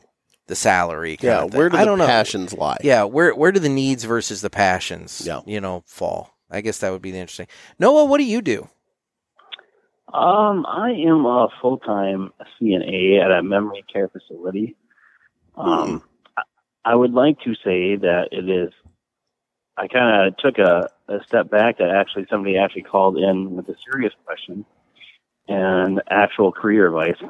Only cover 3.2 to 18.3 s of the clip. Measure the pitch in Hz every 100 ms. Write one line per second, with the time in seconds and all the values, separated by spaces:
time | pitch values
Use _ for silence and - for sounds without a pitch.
3.2 | 170 113 165 196 147 135 135 127 113 117
4.2 | - 98 101 - 95 92 - 85 85 -
5.2 | 85 73 - 104 95 90 _ - 87 50
6.2 | - _ - 98 110 - 98 95 95 92
7.2 | 87 - 87 - - - 247 302 285 285
8.2 | 254 226 185 104 - _ _ _ _ _
9.2 | _ _ - - _ _ _ _ - -
10.2 | 170 208 214 190 - 139 233 208 165 160
11.2 | 123 123 110 - 127 131 - 101 98 95
12.2 | 95 _ - - 113 90 92 95 95 98
13.2 | 95 90 90 98 104 101 - 101 95 92
14.2 | _ 87 90 98 113 - _ _ _ _
15.2 | _ _ _ - - 82 95 76 _ _
16.2 | _ - - _ _ _ 117 120 123 123
17.2 | 147 147 123 110 98 92 92 101 92 87
18.2 | -